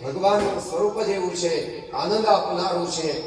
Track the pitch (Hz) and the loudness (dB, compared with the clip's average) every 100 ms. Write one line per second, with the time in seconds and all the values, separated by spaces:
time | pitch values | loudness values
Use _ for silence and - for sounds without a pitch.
0 | 131 143 190 208 202 190 180 196 208 220 | -6 2 4 4 2 -2 -4 0 0 2
1 | 196 196 180 170 175 156 120 - - - | -2 0 -2 -2 0 0 -4 -10 -10 -6
2 | 170 214 214 196 160 170 185 175 170 165 | 0 2 4 4 4 -2 0 -2 -2 -2
3 | 156 156 | -2 -4